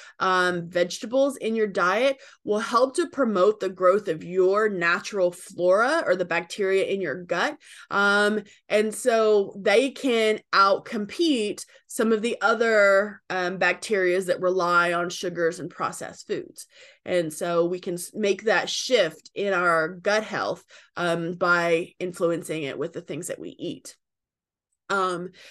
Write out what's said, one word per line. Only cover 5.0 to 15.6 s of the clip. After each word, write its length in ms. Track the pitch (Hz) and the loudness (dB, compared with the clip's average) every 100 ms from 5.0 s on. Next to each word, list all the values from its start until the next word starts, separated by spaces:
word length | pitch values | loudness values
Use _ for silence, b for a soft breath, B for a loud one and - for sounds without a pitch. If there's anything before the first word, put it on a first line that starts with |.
| - 202 180 | -2 0 0
flora 720 | 175 - - 175 196 247 320 | -2 -12 -2 2 4 4 0
or 120 | - 185 | 0 0
the 80 | |
bacteria 600 | 175 170 175 - 190 190 | 0 -4 -4 -4 0 0
in 160 | 180 196 | 0 -2
your 220 | 170 156 | -4 -6
gut. 340 | 175 175 254 311 B B B | -4 -2 -2 -4 B B B
Um, 500 | 196 202 202 208 214 208 B - | 0 2 4 2 0 -6 B -2
and 240 | 208 214 | 0 0
so 600 | 208 254 226 214 208 196 202 | -2 0 4 4 4 0 -2
they 340 | 196 208 269 | 2 4 4
can 500 | - 269 233 220 214 - | 0 0 2 2 0 0
outcompete 1120 | 190 196 - - 233 208 - 339 254 208 - - b b | 4 4 4 -2 -6 -6 -2 0 0 -2 -6 -14 b b
some 240 | - 226 | -2 0
of 100 | 220 | 0
the 160 | 233 - | 0 0
other, 800 | 208 226 233 214 202 196 208 - - | 0 2 2 4 6 4 2 -6 -8
um, 300 | 185 180 185 | -4 -4 0
bacterias 680 | 180 185 - 202 180 180 180 | 0 0 -2 0 2 2 0
that 140 | - | 0
rely 520 | 180 185 175 175 175 | 0 0 2 4 2
on 180 | 175 175 | 0 -2
sugars 500 | - 185 170 165 175 | -6 -6 -2 -2 -2